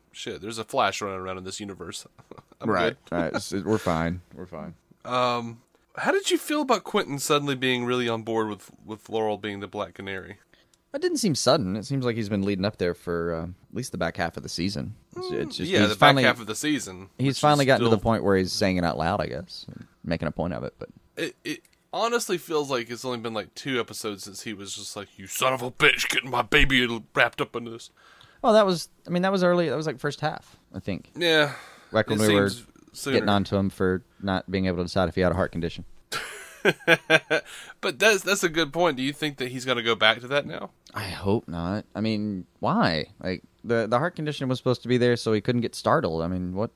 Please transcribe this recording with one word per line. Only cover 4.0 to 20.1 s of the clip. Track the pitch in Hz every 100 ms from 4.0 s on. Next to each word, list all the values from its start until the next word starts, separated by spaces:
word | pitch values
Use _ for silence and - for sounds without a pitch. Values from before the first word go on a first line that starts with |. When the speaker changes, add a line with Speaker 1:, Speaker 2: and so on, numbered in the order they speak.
| 82 90 -
Speaker 2:
We're | - 90
fine. | 80 78 82 _ _ -
Speaker 1:
Um, | 127 123 120 117 117 _ _ _ -
how | 226
did | 392 -
you | 349
feel | - 302
about | 269 214
Quentin | - 208 - 139
suddenly | - 147 143 131
being | 131 123 120
really | 123 120
on | 113
board | 113 113 110
with, | 98 - - -
with | 107 -
Laurel | 110 110 101
being | 104 101
the | 98
Black | 104 90
Canary? | 87 98 95 87 101 _ _ _ _ _
Speaker 2:
That | 285
didn't | 359 320
seem | 208 131
sudden. | - 151 92 104
It | 98
seems | 139 123
like | 113
he's | 101
been | 104
leading | 98 98
up | 101 -
there | 90
for, | 85 - 85 85
uh, | 82
at | 85 90 _ 107
least | 131
the | 92
back | 85 85
half | 85 -
of |
the | -
season. | - 90 98 67 113 _ -
It's, | 370
it's | - 294 -
just, | 170
Speaker 1:
Mm, |
yeah, | 175
Speaker 2:
he's | 104
Speaker 1:
the | 107
Speaker 2:
finally, | - 135
Speaker 1:
back | 127 120
half |
of | 107
the | 107
season, | 151 143 101 92 95 -
Speaker 2:
he's | 135 127
Speaker 1:
which |
Speaker 2:
finally | 151 147 131
Speaker 1:
is |
Speaker 2:
gotten | 127
to | 117
the | 110
Speaker 1:
still |
Speaker 2:
point | 117 113
where | 101 95
he's | 92
saying | - 98 92
it | 85
out | 58
loud, | 82 101
I | 80
guess, | 64 180 - -
and | - - _
making | -